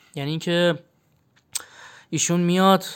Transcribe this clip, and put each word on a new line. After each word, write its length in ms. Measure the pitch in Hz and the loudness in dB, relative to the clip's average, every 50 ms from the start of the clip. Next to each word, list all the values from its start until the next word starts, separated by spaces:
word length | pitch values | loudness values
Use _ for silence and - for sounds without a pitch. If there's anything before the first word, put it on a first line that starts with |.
| _ _ - | _ _ -12
یعنی 140 | 147 139 143 | -8 -6 -6
اینکه 500 | 160 160 - 180 170 175 175 175 165 139 - _ _ _ _ _ _ _ _ _ _ _ _ _ - - - - - - - - - - - _ | -6 -6 -4 -2 0 0 2 0 0 -2 -6 _ _ _ _ _ _ _ _ _ _ _ _ _ -14 -14 -14 -16 -20 -20 -20 -20 -20 -20 -12 _
ایشون 300 | - 151 - - 170 175 | -6 -4 -2 -2 0 0
میاد، 460 | 175 175 175 185 190 196 190 185 185 - - | 0 2 2 4 4 6 4 4 2 -2 -12